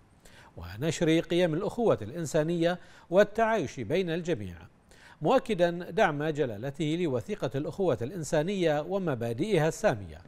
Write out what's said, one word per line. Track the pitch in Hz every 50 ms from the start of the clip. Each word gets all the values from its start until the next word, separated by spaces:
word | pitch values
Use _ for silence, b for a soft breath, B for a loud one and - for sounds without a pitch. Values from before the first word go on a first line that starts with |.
| _ _ _ B B B B B B B B
ونشر | - 85 87 92 107 143 165 - - 175 156 160 165
قيم | - - 175 170 180 170 151
الأخوة | 165 208 175 - 233 233 196 131 101 104
الإنسانية | 98 143 175 165 131 - 160 151 165 175 170 165 170 180 175 B B B B B B
والتعايش | 165 190 208 202 - 226 226 220 226 214 147 - - 139
بين | 120 98 151 185 196 165
الجميع، | 160 175 170 175 165 101 101 90 87 82 - - - _ _ B B B B B B B 147
مؤكدا | 165 247 254 - - 214 165 180 170
دعم | 170 175 175 - 165 196 214 170 147 143 147
جلالته | 160 151 143 147 123 107 98 113 139 - - 160 151 160 175
لوثيقة | 180 156 127 117 - - 208 - 165 135 -
الأخوة | 135 151 165 135 - 196 170 127 101 117
الإنسانية | 135 196 180 151 - - 151 151 180 208 190 170 160 147 147
ومبادئها | 151 175 190 202 185 165 135 110 117 117 117 117 175 220 208 160 147 160
السامية | 156 - - 202 139 101 95 82 - - -